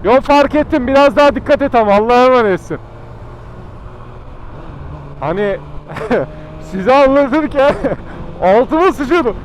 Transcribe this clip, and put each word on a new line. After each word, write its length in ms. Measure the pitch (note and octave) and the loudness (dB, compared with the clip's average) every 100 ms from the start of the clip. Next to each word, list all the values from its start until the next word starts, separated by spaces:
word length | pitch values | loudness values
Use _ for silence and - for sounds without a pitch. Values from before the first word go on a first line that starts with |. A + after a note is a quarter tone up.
Yo, 160 | F#3+ B3+ | 4 2
fark 340 | C4+ C#4+ C#4 | 4 2 4
ettim, 320 | D4+ D4 D#4 B3 | 0 0 -2 2
biraz 300 | C4+ C#4+ A#3+ | 4 4 6
daha 180 | C#4+ | 4
dikkat 280 | B3+ - D4 | 2 0 0
et 120 | C#4 | 2
ama 180 | A#3 G#3+ | 2 4
Allah'a 340 | G3+ A3 B3 B3+ | 4 4 4 6
emanetsin. 520 | B3+ G#3+ F3+ - D3+ - - - - - - - - - - - - - - - - - - - - - - - - | 4 2 0 -4 -10 -10 -18 -18 -16 -16 -16 -16 -16 -16 -16 -16 -16 -18 -16 -16 -16 -16 -14 -14 -14 -14 -14 -14 -8
Hani 360 | C#3 F#3 G3+ F#3+ - - - D#3+ A3 | -6 -2 -2 -4 -8 -14 -14 -12 -4
<laughs> 500 | A3 B2+ - - - | -2 -4 -10 -16 -16
size 340 | - F#3+ F#3 | -10 -4 2
anlatırken 800 | C4+ C4+ C#4 C#4 D4 D4+ C#4+ C#4 - C4 F#3 - | 4 4 4 2 0 0 2 2 2 -4 -4 -8
<laughs> 340 | - - - | -14 -14 -2
altıma 500 | F3+ G#3 B3+ D#4+ F#4 | 2 4 4 2 2
sıçıyordum. 440 | C4 C4+ E4+ B3 G3 | 0 0 0 0 -4